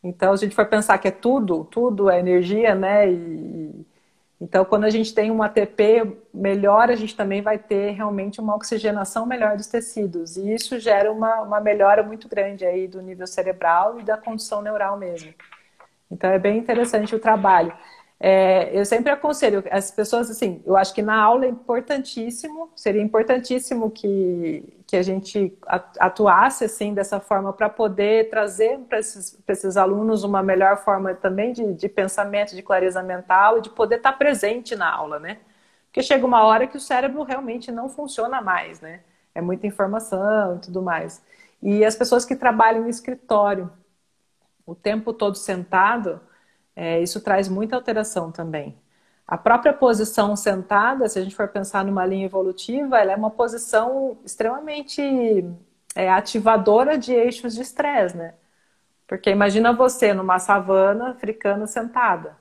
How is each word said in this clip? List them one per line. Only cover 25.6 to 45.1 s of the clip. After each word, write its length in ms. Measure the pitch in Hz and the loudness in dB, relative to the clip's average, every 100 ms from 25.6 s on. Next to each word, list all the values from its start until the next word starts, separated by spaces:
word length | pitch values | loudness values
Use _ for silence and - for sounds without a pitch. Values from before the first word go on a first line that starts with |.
| - | -4
a-, 160 | 180 - - | -4 -4 0
atuasse, 680 | 185 - 208 180 247 269 220 | 0 4 6 6 6 2 -6
assim, 300 | - 208 202 | -4 -6 -4
dessa 240 | 196 202 | -4 -6
forma 340 | - 202 196 | -2 -2 -2
pra 160 | 196 214 | -2 -4
poder 580 | 208 220 196 202 220 220 | 0 -2 0 2 2 2
trazer 480 | 220 208 185 220 269 247 | -2 -4 0 0 0 -4
pra 80 | 220 | -4
esses, 420 | 220 202 185 _ - | -4 -12 -16 _ -6
pra 80 | |
esses 240 | 190 190 185 | -4 -2 2
alunos 460 | 190 202 220 214 | 2 2 0 -2
uma 180 | 202 196 | -2 -2
melhor 360 | 190 185 190 202 | 0 4 4 2
forma 360 | - 196 190 | 0 0 -2
também 400 | 185 196 190 226 | -4 -4 -2 -4
de, 220 | 240 220 170 | -4 -6 -4
de 120 | 202 | -4
pensamento, 680 | 208 190 202 202 202 208 185 | -2 -2 -2 -4 -2 -4 -8
de 80 | |
clareza 400 | - 190 185 185 | -2 0 0 -2
mental 560 | 185 180 180 185 208 226 | -6 -10 2 4 6 4
e 20 | |
de 80 | 220 | -2
poder 300 | - 214 233 | -4 0 2
tá 120 | 269 | 0
presente 640 | 269 285 240 202 233 240 214 | 2 0 2 -2 -4 -8 -4
na 160 | 170 | -2
aula, 280 | - 147 151 | -2 -6 -10
né? 180 | 160 214 _ _ _ _ _ | -10 -14 _ _ _ _ _
Porque 160 | - | -6
chega 240 | 262 269 254 | 2 2 4
uma 180 | 240 | 6
hora 220 | 214 220 - | 6 4 2
que 120 | 190 | -6
o 40 | |
cérebro 400 | - 254 269 277 | -4 -2 -2 -6
realmente 500 | 269 262 262 240 240 | -8 -8 -8 -12 -10
não 160 | 233 262 | -10 -10
funciona 540 | 269 294 254 233 262 | -10 -10 -6 -4 -4
mais, 400 | 202 180 165 165 | -2 -4 -4 -14
né? 200 | 156 175 _ _ _ - | -20 -20 _ _ _ -8
É 60 | |
muita 260 | 175 185 208 | -6 -4 -6
informação 880 | 202 196 214 220 185 202 214 196 175 | -2 -2 -2 -6 -4 0 0 0 -4
e 40 | |
tudo 200 | 180 180 | -8 -8
mais. 400 | 185 165 165 - _ _ _ _ | -4 -4 -6 -14 _ _ _ _
E 240 | 202 208 214 | -2 4 4
as 100 | 220 | 4
pessoas 300 | 247 247 240 | 2 2 0
que 100 | 254 | 0
trabalham 520 | 240 226 226 226 233 | 0 4 4 4 -2
em 20 | |
escritório 840 | 233 - 254 _ 214 202 196 180 - _ _ _ _ _ _ _ _ - | -6 -8 -12 _ 2 2 0 -6 -14 _ _ _ _ _ _ _ _ -18
o 80 | |
tempo 400 | 170 208 214 220 | -8 -4 -4 -4